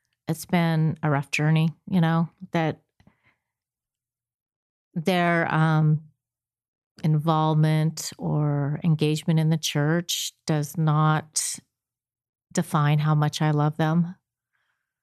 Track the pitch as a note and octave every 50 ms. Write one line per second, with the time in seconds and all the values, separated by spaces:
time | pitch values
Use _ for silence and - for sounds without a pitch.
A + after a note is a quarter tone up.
0 | _ _ _ _ _ - E3 D#3 - - - F3 E3 E3 E3 D#3 D#3+ D#3+ D3 -
1 | - D#3 C#3+ C#3 C#3+ - - - D3+ D3+ D#3+ D#3+ D#3+ E3 - - _ - G3 F3+
2 | E3 D#3+ E3 E3 E3+ D#3 - _ F#3+ - - E3+ D#3+ D#3 D#3 - _ _ _ _
3 | _ _ _ _ _ _ _ _ _ _ _ _ _ _ _ _ _ _ _ _
4 | _ _ _ _ _ _ _ _ _ _ _ _ _ _ _ _ _ _ _ F3+
5 | D3+ - F#3 F3 F3 E3+ E3+ E3 E3 - - D#3+ D#3 D#3+ D#3 D#3 D#3 D3+ D#3 D3+
6 | - - _ _ _ _ _ _ _ _ _ _ _ _ _ _ _ _ _ -
7 | - D#3 D#3 D3+ D3 E3 D#3+ D#3 D#3 D#3 D#3 D#3 D#3 D#3 D#3 D#3 D#3 D#3+ D#3 D#3
8 | - - - - E3+ E3+ D3+ D3+ D3+ D3 C#3+ C#3+ C#3+ C#3 D3+ - - F3 D#3 D3+
9 | D#3 D3+ D#3 D3+ - - E3 D#3 D#3+ D#3 E3 D#3 - - - D3+ C#3+ D3+ D#3+ F3
10 | E3+ - - - - - - _ _ - D#3+ D3+ D3 D3 - E3+ D#3+ D#3 D3 D3+
11 | D#3 D#3 D#3 D#3 - - _ - - - - - - _ _ _ _ _ _ _
12 | _ _ _ _ _ _ _ _ _ _ - F3+ E3+ - - D#3 D3 D3 D3+ D3+
13 | D3 D#3 D#3 D3+ D3+ D3 - - D#3 D3+ D3+ D3 D3 D3+ D3+ - D#3+ D#3 D#3+ F3
14 | E3+ E3+ F#3 - _ _ _ _ _ _ _ _ _ _ _ _ _ _ _ _